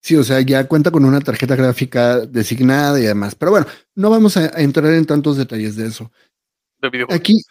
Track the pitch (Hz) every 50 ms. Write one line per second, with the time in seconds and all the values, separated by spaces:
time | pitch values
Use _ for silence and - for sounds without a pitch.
0 | _ - 165 156 131 113 131 131 131 131 139 131 135 - 165 156 147 180 165 156
1 | 139 131 135 143 135 - 113 - 135 123 135 123 131 127 123 - 131 127 - 123
2 | 120 120 123 123 113 - 127 120 107 - 117 107 127 127 135 143 147 143 143 139
3 | 120 107 104 104 101 104 - _ 151 170 208 202 151 - - - _ _ _ 202
4 | 190 214 226 226 220 214 - 190 160 156 - 165 151 139 135 165 147 151 165 165
5 | 160 156 151 147 143 151 143 139 135 123 117 110 110 107 104 107 110 113 110 -
6 | 113 117 _ _ _ _ _ _ _ _ _ _ _ _ _ _ - 127 123 123
7 | 123 - 180 165 170 - 214 214 - _